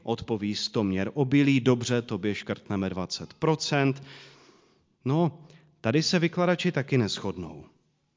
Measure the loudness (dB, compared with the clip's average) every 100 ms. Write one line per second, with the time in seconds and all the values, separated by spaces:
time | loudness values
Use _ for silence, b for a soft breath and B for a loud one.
0 | -6 -6 -4 -4 -2 -4 -4 -2 0 0
1 | -2 -2 2 4 4 4 4 2 2 -2
2 | -2 -4 -4 -4 -6 -8 -4 -2 -2 -4
3 | -6 -10 -12 -2 0 0 0 2 2 0
4 | B B B B B B B B _ _
5 | -2 2 0 B B B B _ 0 2
6 | 2 2 2 2 2 2 0 0 2 2
7 | 2 -2 -6 -8 -10 -14 -18 _ _ _
8 | _